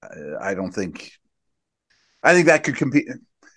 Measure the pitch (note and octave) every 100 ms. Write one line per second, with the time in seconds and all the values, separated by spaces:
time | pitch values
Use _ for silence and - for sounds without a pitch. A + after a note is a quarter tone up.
0 | - - D2 D2+ G2 F#2+ F#2 G#2 F#2 D2
1 | - _ _ _ _ _ _ _ _ _
2 | _ _ D3 F3+ E3 D#3 D3 C3+ C#3+ C#3
3 | - - _ _ _